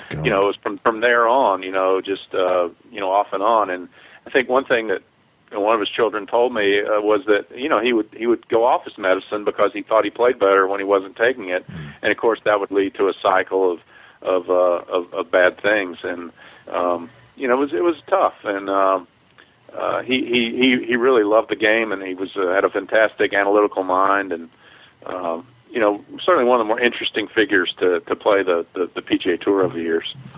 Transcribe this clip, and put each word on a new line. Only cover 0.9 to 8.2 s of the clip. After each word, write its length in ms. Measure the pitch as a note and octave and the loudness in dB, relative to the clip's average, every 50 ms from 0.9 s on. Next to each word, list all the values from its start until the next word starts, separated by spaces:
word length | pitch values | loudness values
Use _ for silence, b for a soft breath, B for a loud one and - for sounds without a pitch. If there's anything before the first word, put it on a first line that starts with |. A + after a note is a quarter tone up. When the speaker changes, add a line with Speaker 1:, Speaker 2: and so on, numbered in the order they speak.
| A2+ G#2+ | 0 0
Speaker 2:
there 260 | A2+ A#2+ A#2+ A#2+ A#2 | 2 2 4 4 4
on, 360 | A2+ A#2+ C#3 C3 G#2+ F#2+ F#2 F#2+ | 4 4 4 4 2 2 0 -2
you 80 | F#2+ F#2+ | -4 -2
know, 280 | F#2+ F#2+ F#2 F#2+ F#2+ | 0 2 2 2 0
just, 320 | F2+ F#2+ G2 F#2 - - - | 0 -2 -6 -6 -8 -6 -4
uh, 340 | G2 F#2 F2+ F2+ F2+ F2 E2+ E2+ _ _ - - | -2 0 2 2 2 0 -2 -4 _ _ -16 -10
you 80 | G#2 | -6
know, 100 | G2+ F#2 | -4 0
off 220 | F#2+ G2+ G2+ - - | 2 0 0 0 -2
and 100 | G2 G2 | -2 0
on. 260 | A2 A#2 A2 G#2 F#2+ | 2 2 2 2 0
And 180 | F2+ F2+ F2 F2 B B B B B B B | -2 -6 -8 -12 B B B B B B B
I 40 | - | -4
think 180 | - C#3+ B2 B2 | -2 -2 0 0
one 160 | B2+ C3 C3+ | 0 0 0
thing 240 | - C3 A#2 A2+ G#2+ | 0 0 -2 0 -2
that 140 | F#2+ - - _ _ _ _ _ _ _ _ - | -4 -6 -6 _ _ _ _ _ _ _ _ -12
one 240 | - G#2+ G2 G#2+ A#2 | -6 -2 0 0 2
of 60 | A2 | 0
his 80 | G2+ F#2+ | 0 -2
children 380 | - - A#2+ G#2+ F#2+ G#2+ G2 | -2 0 0 0 0 -2 -6
told 280 | F2+ - A#2 A#2+ B2+ B2 | -2 0 2 2 2 0
me, 260 | A2 G#2 G2+ G2 G2+ | 0 0 2 2 2
uh, 200 | G#2 G#2+ G#2+ G#2 | 0 0 0 0
was 220 | G#2 G#2 G#2+ G#2 F#2+ | 2 2 2 2 2
that, 200 | G#2+ G#2 G2+ G2+ - - - | 2 0 0 0 -4 -10 -6
you 100 | B2+ D#3 | -4 0
know, 120 | D3+ G#2+ | 0 2
he 120 | A2 B2 B2 | 2 2 2
would, 160 | A2 G#2 - - | 0 0 -2 -6
he 120 | G#2+ | -4